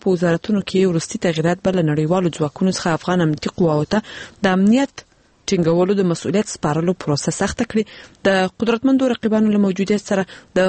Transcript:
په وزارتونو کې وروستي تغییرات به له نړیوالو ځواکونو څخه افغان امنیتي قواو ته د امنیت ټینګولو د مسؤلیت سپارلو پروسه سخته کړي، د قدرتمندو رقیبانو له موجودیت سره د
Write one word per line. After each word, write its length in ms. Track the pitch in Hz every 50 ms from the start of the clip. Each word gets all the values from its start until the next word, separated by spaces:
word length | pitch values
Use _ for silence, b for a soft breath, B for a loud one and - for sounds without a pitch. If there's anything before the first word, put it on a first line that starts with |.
| -
په 60 | 202
وزارتونو 500 | 185 170 175 175 170 170 - - 214 196
کې 280 | 180 - - 185 190 190
وروستي 300 | 170 165 - - - 220 -
تغییرات 400 | 180 160 156 156 170 175 180 -
به 60 | 190 185
له 60 | 185 165
نړیوالو 480 | 151 147 151 156 151 180 190 185 170 -
ځواکونو 380 | - 156 147 - - 190 190 180
څخه 120 | - - 180 160 151
افغان 260 | - - 180 180 170
امنیتي 260 | 156 151 147 - - - -
قواو 260 | 185 165 151 147 147 - -
ته 40 | 214 B B B B B B B B -
د 80 | 190 185
امنیت 460 | 185 196 208 226 262 277 - _ - - _ _ _ _ _ _ _ _ -
ټینګولو 480 | 202 180 170 156 165 175 180 185 208 196
د 80 | 190 175
مسؤلیت 420 | 165 - - - 165 202 214 - -
سپارلو 420 | - - 160 147 160 165 180 185 - -
پروسه 300 | - 147 139 - - 160 -
سخته 260 | 196 202 - - 247 -
کړي، 140 | - 220 214 B B B B B B B -
د 20 | 196 196 190 185 185 - -
قدرتمندو 480 | 226 214 233 226 - 269 269 262 262 254 233
رقیبانو 420 | - - 220 214 220 220 214 208
له 80 | 208 202
موجودیت 380 | 196 185 196 240 - 208 202 - -
سره 160 | 208 196 190 B B B B B - 185
د 100 | 185